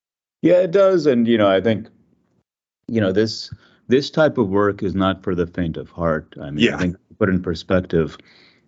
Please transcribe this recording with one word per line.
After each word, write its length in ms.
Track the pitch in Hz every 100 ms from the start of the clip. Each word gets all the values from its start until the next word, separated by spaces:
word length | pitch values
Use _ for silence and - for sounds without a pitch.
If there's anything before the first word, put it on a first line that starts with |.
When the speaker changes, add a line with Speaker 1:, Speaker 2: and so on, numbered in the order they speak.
| _ _ _ _
Speaker 1:
Yeah, 180 | 156 180
it 100 | 185
does. 360 | 190 190 185 147
And, 220 | 120 117
you 80 | 117
know, 120 | 101
I 120 | 95
think, 280 | 104 107 110 _ _ _ _ _ _ _ _ _ -
you 120 | 113
know, 120 | 98
this, 400 | 95 113 - - - _ _ -
this 220 | 127 143
type 280 | - 151 -
of 100 | 98
work 340 | 98 104 101
is 120 | 101
not 280 | 92 95 92
for 120 | -
the 120 | 87 85
faint 300 | - 85 73
of 140 | -
heart. 440 | - 82 78 78 -
I 100 | 76
mean, 180 | 73 113
I 20 |
Speaker 2:
Yeah. 80 | -
Speaker 1:
think 160 | 90
to 200 | 87 _ -
put 100 | 104
in 140 | 92
perspective, 720 | 90 82 - 92 87 82 76 - _ _ _ _